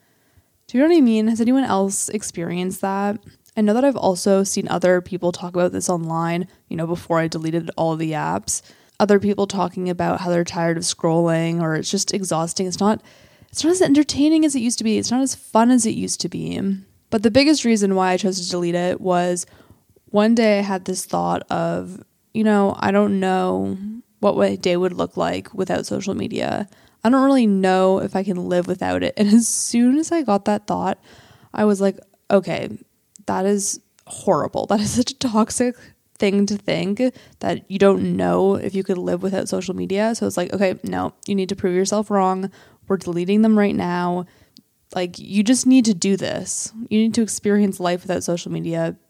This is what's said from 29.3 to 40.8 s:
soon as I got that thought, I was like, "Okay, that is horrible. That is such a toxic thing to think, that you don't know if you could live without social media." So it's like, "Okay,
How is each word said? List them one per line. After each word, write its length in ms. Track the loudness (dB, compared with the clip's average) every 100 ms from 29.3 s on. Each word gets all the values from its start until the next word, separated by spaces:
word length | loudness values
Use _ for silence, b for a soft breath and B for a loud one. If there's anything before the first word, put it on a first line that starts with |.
| 4 2
soon 480 | -4 -2 2 2 2
as 160 | 0
I 80 | -2
got 240 | 0 0 0
that 220 | -4 -2
thought, 340 | -4 -4 -6 b b b b b
I 120 | -2 0
was 160 | 2
like, 160 | 0 -2 -12 _ 0
"Okay, 480 | 0 0 -6 -6 -10 -18 _ _ _ -6
that 200 | -2 0
is 340 | 0 -2 -8 _ _ -20
horrible. 580 | -6 0 2 0 -4 0
That 140 | 0
is 120 | 0
such 200 | -2 -2
a 80 | -2
toxic 560 | -2 0 0 0 -2 -4 -14 _ _ -2
thing 300 | 0 2 0
to 100 | -2
think, 440 | -4 -2 -2 0 -2 -2 B B
that 300 | -6 -6 -6
you 80 | 2
don't 400 | 4 4 2 0
know 380 | 2 2 2 2
if 180 | -2
you 100 | -4
could 140 | -2 -2
live 260 | -2 -2
without 260 | -2 -4 -4
social 260 | -4 -4 -6
media." 380 | -4 -2 -2
So 140 | -2 -4
it's 100 | -2
like, 160 | -4
"Okay, 240 | 0 0 0